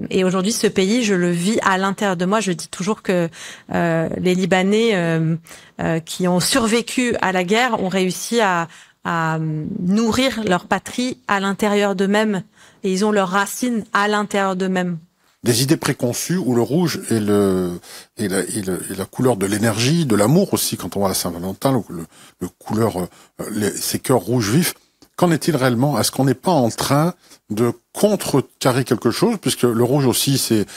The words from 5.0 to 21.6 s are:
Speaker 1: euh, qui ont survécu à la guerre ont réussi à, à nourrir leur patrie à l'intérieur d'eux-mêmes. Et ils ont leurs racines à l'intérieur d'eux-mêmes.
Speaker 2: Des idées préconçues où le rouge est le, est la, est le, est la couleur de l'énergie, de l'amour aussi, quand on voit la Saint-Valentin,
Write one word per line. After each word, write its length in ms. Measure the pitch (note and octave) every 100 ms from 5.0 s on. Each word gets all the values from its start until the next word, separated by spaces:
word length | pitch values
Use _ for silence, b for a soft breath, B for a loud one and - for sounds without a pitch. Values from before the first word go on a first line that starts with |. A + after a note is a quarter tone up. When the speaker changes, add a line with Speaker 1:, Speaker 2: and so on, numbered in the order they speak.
| E3+ D#3+ D#3+ E3 B B B -
Speaker 1:
euh, 180 | E3+ E3
qui 260 | D#3+ - F3+
ont 140 | F3+
survécu 760 | F3 C4+ A3+ A#3 A#3 - B3 -
à 120 | F#3
la 120 | F#3
guerre 380 | F3+ A3 B3+ A3+
ont 80 | F#3
réussi 500 | F#3+ F#3 E3 - A#3
à, 280 | G3+ F3 E3 B B B
à 340 | F3+ E3+ D#3+ D#3+
nourrir 1040 | D#3+ D#3 E3 - F3+ G#3 A3+ G#3+ C4 A3+ G#3
leur 180 | F3+
patrie 540 | - F#3+ - - B3+ - -
à 100 | G3+
l'intérieur 560 | G3 F#3+ G#3+ G#3 G3+
d'eux-mêmes. 480 | F#3+ G3 G#3 A3 F#3+ - b b b G3
Et 60 |
ils 100 | F#3 G#3+
ont 60 |
leurs 180 | G#3 F#3
racines 520 | G3 G3+ - B3 A3+ -
à 140 | G3+ G#3
l'intérieur 480 | G#3 G#3 G3+ F#3+ F#3
d'eux-mêmes. 420 | F#3+ F#3 F3+ E3 - _ _ _
Speaker 2:
Des 200 | A#2 A#2+
idées 160 | C3+ E3
préconçues 580 | - - B2 A2+ - F#3
où 180 | D#3+
le 60 | A#2+
rouge 400 | A#2 D#3 E3+ - -
est 80 | A2+
le, 640 | G#2 G2+ G2 F#2 F2+ F2+ B B B -
est 100 | G#2
la, 120 | F#2+
est 260 | - A2 F#2+
le, 80 | F2 -
est 60 | F#2+
la 80 | F#2+
couleur 320 | - B2+ G#2
de 80 | G2
l'énergie, 580 | G#2 A#2 G#2 B2 E3+
de 100 | C#3+
l'amour 380 | G2+ G#2+ E3+ G3
aussi, 240 | G#2+ - A2+
quand 180 | F#2+
on 60 | G2
voit 80 | F#2+
la 60 |
Saint-Valentin, 580 | F2+ F#2 E2+ F#2+ G2+